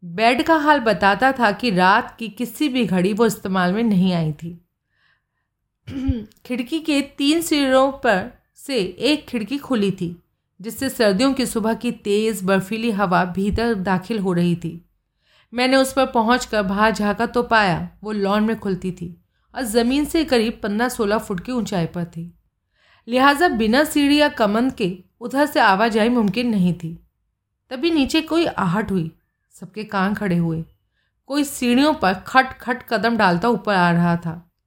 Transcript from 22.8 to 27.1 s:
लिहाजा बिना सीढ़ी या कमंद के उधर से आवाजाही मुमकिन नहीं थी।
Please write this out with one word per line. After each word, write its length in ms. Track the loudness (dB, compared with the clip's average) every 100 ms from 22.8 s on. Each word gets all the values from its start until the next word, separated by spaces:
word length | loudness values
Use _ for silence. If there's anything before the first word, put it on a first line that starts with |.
| _ _ -4
लिहाजा 400 | 2 2 4 2
बिना 360 | 2 2 2
सीढ़ी 360 | 2 2 4 4
या 80 | 2
कमंद 460 | 2 0 2 -2
के 300 | -2 -4 -4 -14 _
उधर 260 | -6 -2 0
से 140 | 4
आवाजाही 480 | 4 4 2 2 2
मुमकिन 400 | 2 2 0 -2
नहीं 260 | 2 0
थी। 320 | 0 -8 -14 _